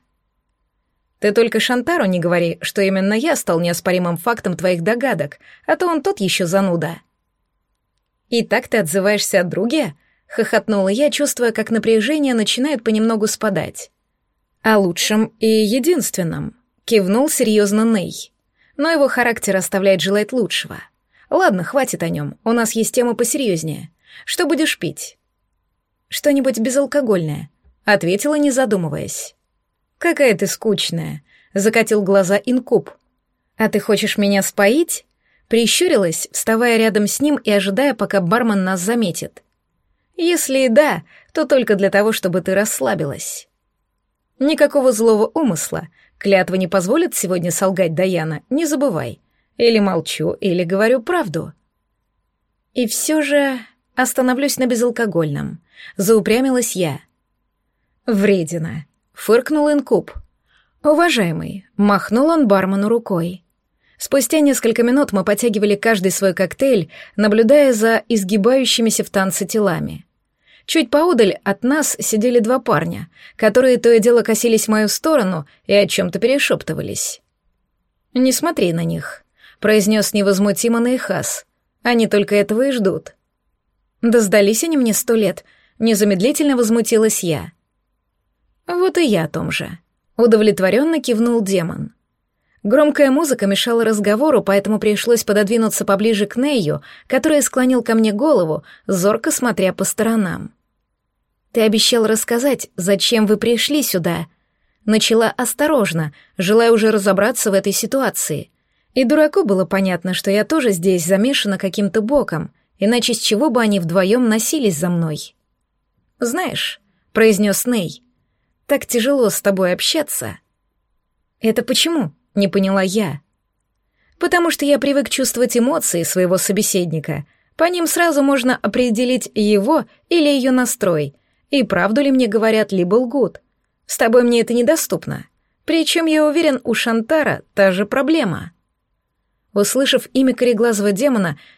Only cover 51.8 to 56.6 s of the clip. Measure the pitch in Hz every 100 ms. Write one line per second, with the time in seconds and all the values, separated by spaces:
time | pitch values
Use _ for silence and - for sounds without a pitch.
51.8 | _ _ _ _ _ _ _ _ _ -
52.8 | 226 - - 311 285 294 277 262 220 _
53.8 | _ - 254 - 254 254 277 - 254 233
54.8 | 247 233 226 170 156 143 143 - _ -
55.8 | - - 196 226 175 226 269 247